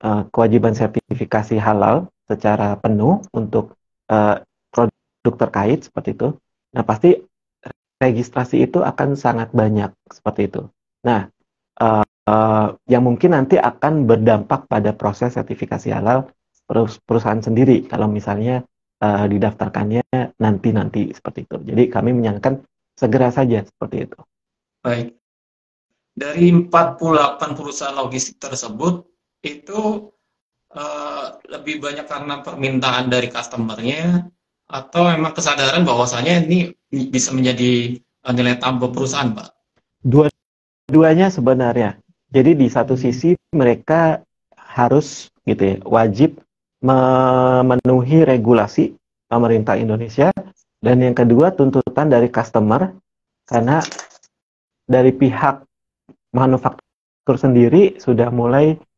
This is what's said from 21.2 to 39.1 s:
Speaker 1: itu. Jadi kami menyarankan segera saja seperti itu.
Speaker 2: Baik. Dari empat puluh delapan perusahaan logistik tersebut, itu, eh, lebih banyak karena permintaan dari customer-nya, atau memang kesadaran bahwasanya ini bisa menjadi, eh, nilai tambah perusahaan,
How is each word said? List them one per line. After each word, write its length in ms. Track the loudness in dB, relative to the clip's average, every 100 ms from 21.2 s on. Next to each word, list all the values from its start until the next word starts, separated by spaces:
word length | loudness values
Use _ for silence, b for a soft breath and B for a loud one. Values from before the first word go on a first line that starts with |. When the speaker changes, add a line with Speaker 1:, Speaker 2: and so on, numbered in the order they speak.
| -14 -14 -12
Speaker 1:
itu. 100 | -12
Jadi 200 | -4 0 0
kami 220 | 0 -2
menyarankan 500 | 0 -2 -2 -4 -4 -8 _ _ _
segera 320 | 0 2 2
saja 320 | 0 0 0
seperti 480 | -4 _ -10 -8 -10
itu. 80 | -14 _ _ _ _ _ _
Speaker 2:
Baik. 320 | -6 -4 -6 -14 _ _ _ _ _ _ _ _ _
Dari 320 | -12 -8 2 4
empat 480 | 4 4 2 2 -2
puluh 180 | 0 2
delapan 400 | 2 -2 -8 -8
perusahaan 380 | -12 -10 -8 -6
logistik 420 | -6 -8 -10 -12
tersebut, 640 | -12 -12 -12 -4 -4 -4 -8 _ _ _
itu, 720 | -14 -14 -10 -6 -4 -6 -10 _ _ _ _ _ _ -14
eh, 500 | -12 -10 -10 -12 -12 -16 -18
lebih 320 | -14 -12 -10
banyak 240 | -10 -12 -12
karena 320 | -12 -10 -12
permintaan 640 | -12 -8 -4 -2 -2 -2 -2
dari 160 | -2 -4
customer-nya, 1000 | -8 -10 -8 -8 -6 -6 -4 -2 -2 -4 _ _ _
atau 460 | _ -14 -6 0 0
memang 240 | 0 -4 -4
kesadaran 460 | -4 0 0 0
bahwasanya 600 | 2 0 -2 -2 0 0 2
ini 260 | 0 -2 -8 _
bisa 460 | -8 -4 -4 -2
menjadi, 640 | -2 -2 0 0 0 -2 -8
eh, 340 | _ _ -4
nilai 240 | -2 0 -2
tambah 320 | -4 -2 -4
perusahaan, 400 | -4 -4